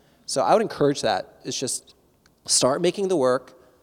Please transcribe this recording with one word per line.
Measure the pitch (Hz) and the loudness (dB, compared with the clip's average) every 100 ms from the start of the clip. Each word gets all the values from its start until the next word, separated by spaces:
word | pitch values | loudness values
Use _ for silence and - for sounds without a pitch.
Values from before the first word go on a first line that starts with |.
| _ _ - | _ _ -6
So | 139 | -2
I | 101 | 2
would | 196 | 2
encourage | 196 - 143 139 | 2 0 0 0
that. | 113 92 - - | -2 -2 -6 -16
It's | - - | -10 -8
just | 127 - _ _ _ _ _ _ - | -6 -8 _ _ _ _ _ _ -2
start | - 127 156 | 2 2 2
making | 175 175 190 | 0 -2 -2
the | 175 | 0
work, | 127 127 - - _ _ | 2 0 -4 -20 _ _